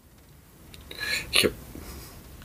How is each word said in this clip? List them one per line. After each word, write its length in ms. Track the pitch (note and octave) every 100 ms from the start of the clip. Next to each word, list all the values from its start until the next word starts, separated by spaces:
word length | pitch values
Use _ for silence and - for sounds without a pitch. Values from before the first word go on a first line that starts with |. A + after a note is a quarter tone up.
| - - - - - - - - - - - - -
Ich 140 | - -
hab 60 | - - - - - - - - -